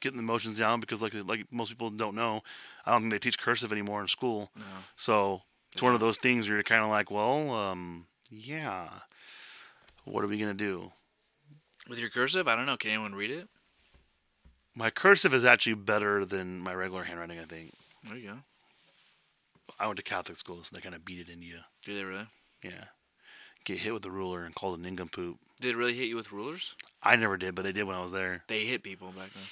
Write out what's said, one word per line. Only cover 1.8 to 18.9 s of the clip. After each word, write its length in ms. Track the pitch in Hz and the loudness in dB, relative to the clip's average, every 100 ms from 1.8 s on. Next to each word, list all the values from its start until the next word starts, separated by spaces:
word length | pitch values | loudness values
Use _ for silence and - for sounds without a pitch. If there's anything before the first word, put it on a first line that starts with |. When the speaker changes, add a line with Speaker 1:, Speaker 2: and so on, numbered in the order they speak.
| 117 | -8
Speaker 1:
don't 240 | 107 110 | -4 -4
know, 300 | 104 117 110 - - - - - | 0 -2 -2 -6 -18 -18 -10 4
I 60 | |
don't 100 | 117 | 4
think 100 | 110 | 4
they 60 | 107 | 0
teach 200 | 127 - | 0 0
cursive 320 | - 120 120 | 2 0 0
anymore 280 | 107 101 104 | -2 -2 -2
in 60 | 98 | 0
school. 440 | - 127 110 104 - | 0 0 -2 -6 -12
Speaker 2:
No. 100 | 104 95 92 - | -14 -14 -16 -6
Speaker 1:
So 460 | - 107 98 95 - _ _ | 4 6 6 2 -6 _ _
it's 100 | - | 4
Speaker 2:
They 40 | 123 | 6
Speaker 1:
one 100 | 120 | 8
of 40 | |
Speaker 2:
don't. 100 | 113 | 6
Speaker 1:
those 80 | 107 | 4
things 280 | 127 123 107 | 4 2 2
where 100 | 104 | 0
you're 60 | |
kinda 220 | 104 113 107 | 4 4 6
like, 240 | 107 101 | 2 2
"Well, 400 | 101 110 143 151 | 2 2 2 0
um, 540 | 117 101 90 87 85 85 _ - | -2 -2 -4 -8 -10 -16 _ -20
yeah, 680 | 107 110 156 147 95 82 92 - - - - - - - - - - | -18 -12 -8 -6 -6 -8 -14 -20 -20 -20 -20 -20 -20 -20 -20 -20 -20
what 200 | - 107 | -6 -2
are 40 | 104 | -2
we 100 | 107 | 0
gonna 160 | 107 | -2
do?" 380 | 98 104 92 95 - _ _ _ _ _ - _ _ - | -2 -2 -4 -8 -18 _ _ _ _ _ -20 _ _ -14
Speaker 2:
With 100 | 120 | -8
your 140 | 117 | -4
cursive, 360 | 123 131 185 160 | 0 2 4 4
I 80 | 117 | 2
don't 120 | 135 | 2
know. 100 | 127 | 0
Can 140 | 110 | 0
anyone 240 | 107 107 98 | 0 -2 -4
read 160 | 104 | -4
it? 180 | 147 185 _ _ _ _ _ _ _ _ _ - _ _ - | -6 -10 _ _ _ _ _ _ _ _ _ -20 _ _ 0
Speaker 1:
My 140 | 113 | 0
cursive 440 | - 185 196 185 131 | 4 8 8 8 6
is 100 | 123 | 8
actually 300 | 120 - 107 | 8 6 0
better 500 | 101 107 104 101 95 | 2 4 4 4 2
than 340 | 95 92 92 | -2 -2 -4
my 140 | 90 | -4
regular 300 | 92 92 92 | -2 -4 -4
handwriting, 340 | 87 85 85 85 | -6 -8 -10 -10
I 60 | 80 | -12
think. 280 | 82 80 - - - | -14 -16 -20 -20 -20
Speaker 2:
There 140 | 110 113 | -16 -14
you 120 | 107 | -12
go. 80 | 107 143 _ _ _ _ | -14 -18 _ _ _ _